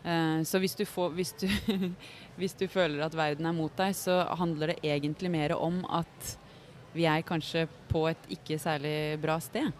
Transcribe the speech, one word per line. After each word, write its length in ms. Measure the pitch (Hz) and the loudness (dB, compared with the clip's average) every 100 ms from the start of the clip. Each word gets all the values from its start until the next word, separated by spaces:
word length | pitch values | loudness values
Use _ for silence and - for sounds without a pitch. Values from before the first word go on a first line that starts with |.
Eh, 380 | 175 170 160 160 | 0 2 2 2
så 160 | 160 190 | 2 2
hvis 140 | 185 - | 2 0
du 80 | 208 | -4
får, 280 | - 175 160 | 0 -2 0
hvis 160 | 180 - | -4 -2
du, 80 | 190 202 - 196 180 | 0 0 0 0 0
<laughs> 460 | 180 - - - - | -4 -12 -18 -18 -6
hvis 140 | 180 - | -6 -2
du 80 | 190 | -2
føler 340 | 190 170 147 160 | 2 2 2 -2
at 80 | 160 | 0
verden 300 | 151 147 165 | 0 2 0
er 80 | 170 | 0
mot 180 | 156 - | -2 0
deg, 160 | 190 185 | 0 0
så 240 | - 180 175 165 | 2 2 2 2
handler 360 | 175 156 156 165 | 0 0 -2 0
det 60 | |
egentlig 480 | 156 147 147 151 180 | 0 0 0 -2 0
mer 220 | 170 147 170 | 2 2 2
om 260 | 165 180 - | 2 0 0
at 480 | 170 165 - - - - - - - - | -2 -2 -6 -12 -12 -16 -20 -20 -20 -10
vi 140 | 160 165 | 2 4
er 160 | 156 | 4
kanskje 440 | 165 165 - 165 160 - - | 2 -2 0 0 0 -4 -2
på 140 | 165 156 | 2 2
et 180 | 165 - | 0 -6
ikke 240 | 185 - 156 | -12 -4 -2
særlig 560 | 170 151 147 151 151 151 | 0 0 0 -2 -2 -2
bra 160 | 156 160 | 0 0
sted. 300 | - 220 277 - | -2 -2 -2 -2